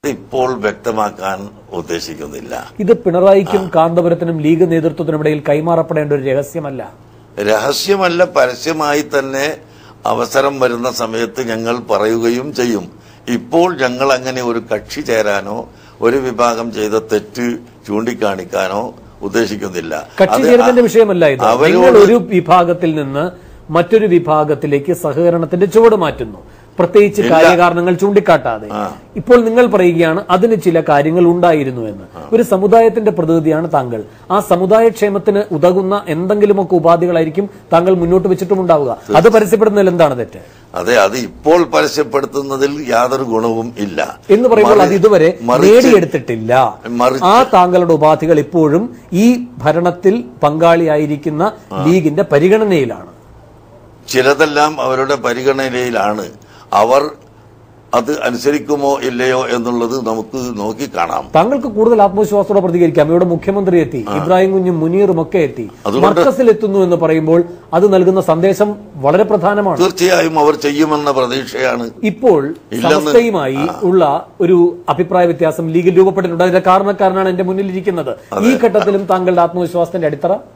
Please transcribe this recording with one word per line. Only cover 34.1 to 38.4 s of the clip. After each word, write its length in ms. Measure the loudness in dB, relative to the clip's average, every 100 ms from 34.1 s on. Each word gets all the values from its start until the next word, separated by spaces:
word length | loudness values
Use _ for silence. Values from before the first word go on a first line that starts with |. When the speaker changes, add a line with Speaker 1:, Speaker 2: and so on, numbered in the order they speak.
| -20 -4
Speaker 2:
ആ 100 | -4
സമുദായ 480 | 0 -2 2 4 4
ക്ഷേമത്തിന് 680 | 2 -2 0 -2 -2 -2
ഉതകുന്ന 500 | 0 2 2 -2 -4 -4
എന്തെങ്കിലുമൊക്കെ 640 | -4 -2 0 2 2 0
ഉപാധികളായിരിക്കും 760 | 0 2 2 2 0 -2 -4 -6 -12 0
താങ്കൾ 220 | 0 2
മുന്നോട്ട് 340 | 0 2 0 0
വെച്ചിട്ടുമുണ്ടാവുക. 640 | -2